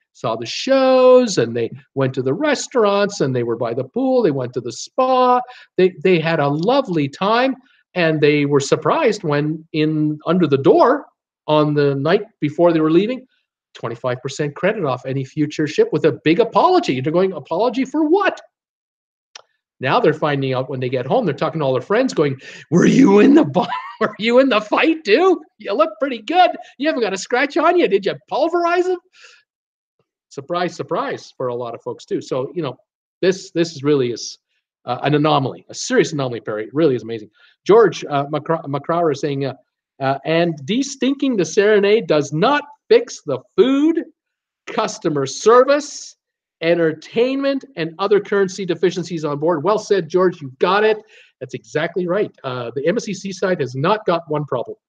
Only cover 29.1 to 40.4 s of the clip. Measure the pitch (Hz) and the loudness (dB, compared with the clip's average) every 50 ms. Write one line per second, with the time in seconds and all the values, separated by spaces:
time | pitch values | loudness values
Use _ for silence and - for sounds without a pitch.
29.1 | _ _ - - - _ _ _ _ _ _ _ _ _ _ _ _ _ _ _ | _ _ -20 -20 -20 _ _ _ _ _ _ _ _ _ _ _ _ _ _ _
30.1 | _ _ _ _ - 143 131 - 175 175 180 170 175 - - - 165 208 277 262 | _ _ _ _ -16 -14 -8 -6 -4 -2 -2 -4 -4 -8 -8 -4 -4 -4 -4 -4
31.1 | 147 113 - - - - 135 123 120 120 123 117 - 110 - 123 113 - - - | -8 -10 -12 -14 -10 -8 -6 -6 -6 -6 -8 -8 -10 -10 -10 -12 -12 -12 -10 -8
32.1 | 202 139 - - 151 131 131 139 - 175 156 127 - - _ _ _ _ _ _ | -6 -6 -6 -4 -4 -4 -4 -6 -6 -6 -6 -6 -8 -10 _ _ _ _ _ _
33.1 | _ _ 165 190 185 - - - - 165 170 165 - 135 135 147 151 135 123 120 | _ _ 0 0 0 -2 -6 -6 -2 -2 -2 -2 -4 -4 0 2 2 2 2 0
34.1 | 113 - - - - - _ _ _ _ _ _ _ _ - 123 120 127 - 143 | -4 -8 -10 -14 -16 -18 _ _ _ _ _ _ _ _ -8 -8 -6 -2 0 0
35.1 | 147 147 147 156 151 143 135 113 90 - - - 113 - - - 254 233 165 160 | 2 2 2 2 2 0 0 -2 -6 -10 -16 -16 -14 -10 -6 -2 2 2 2 0
36.1 | 160 143 131 127 120 107 - 120 107 107 110 - 131 151 170 147 123 113 107 113 | -2 -4 -4 -4 -6 -8 -8 -8 -6 -6 -8 -6 -2 0 2 2 0 -2 -4 -8
37.1 | 113 110 107 - _ _ _ _ _ _ - 151 196 233 226 170 - - - - | -10 -12 -12 -16 _ _ _ _ _ _ 2 4 6 6 6 4 2 -2 -8 -4
38.1 | 147 139 139 147 151 147 - - 165 160 160 143 139 143 - - 165 175 170 156 | -4 -4 -2 -4 -6 -6 -4 -4 -4 -4 -4 -6 -8 -6 -4 -4 -2 0 0 0
39.1 | 135 131 - 147 139 139 139 131 - - _ _ _ _ _ _ _ - 135 135 | 0 -2 -4 -4 -4 -4 -4 -6 -6 -10 _ _ _ _ _ _ _ -6 -4 -2
40.1 | 139 139 - 156 160 165 | -2 -2 -2 -2 0 0